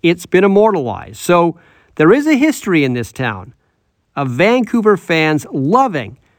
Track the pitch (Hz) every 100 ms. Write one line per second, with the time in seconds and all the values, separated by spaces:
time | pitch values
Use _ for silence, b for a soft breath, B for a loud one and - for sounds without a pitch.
0 | 170 175 - 180 196 196 220 190 123 95
1 | - 110 - 175 170 160 b b b _
2 | 156 254 294 294 311 - - 170 139 123
3 | 113 - 127 101 87 _ _ _ _ _
4 | _ - 135 120 190 254 220 240 214 196
5 | - 165 156 151 - 147 135 233 269 156
6 | 104 - _